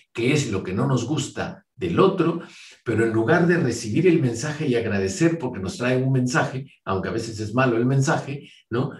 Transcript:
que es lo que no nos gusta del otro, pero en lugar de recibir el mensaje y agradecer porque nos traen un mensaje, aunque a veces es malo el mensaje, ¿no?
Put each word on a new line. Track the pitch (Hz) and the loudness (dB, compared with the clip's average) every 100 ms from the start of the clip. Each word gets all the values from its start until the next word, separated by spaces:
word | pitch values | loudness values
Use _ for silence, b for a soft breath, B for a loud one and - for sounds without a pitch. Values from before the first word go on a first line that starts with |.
| _ | _
que | - 120 | -2 2
es | 151 117 | 2 0
lo | 95 | -4
que | 95 | -4
no | 101 139 | -2 0
nos | 123 - | 0 0
gusta | 139 - - - - _ | -4 -4 -6 -8 -10 _
del | - 175 110 | -6 0 4
otro, | 190 - 165 170 B B B B | 4 4 0 -2 B B B B
pero | 120 107 113 | -2 0 2
en | |
lugar | 110 113 175 170 | 2 2 4 4
de | 160 | 2
recibir | 123 110 110 127 180 | 0 -2 -2 2 4
el | 156 | 4
mensaje | 127 110 151 151 131 | 2 -2 -6 -4 0
y | |
agradecer | 117 101 98 98 - 165 - | 0 0 -2 -2 2 2 2
porque | 123 95 | -4 -6
nos | 92 - | -8 -4
traen | 123 131 | 0 0
un | 131 | 2
mensaje, | 131 123 147 135 131 B B | 0 2 0 -2 -6 B B
aunque | - 95 95 | -6 -4 -4
a | |
veces | 113 110 104 | -6 -6 -8
es | 107 | -4
malo | 120 131 113 | 0 0 2
el | 127 | 2
mensaje, | 135 135 131 135 - B B _ | 2 2 -2 -4 -12 B B _
¿no? | 117 - | -4 -4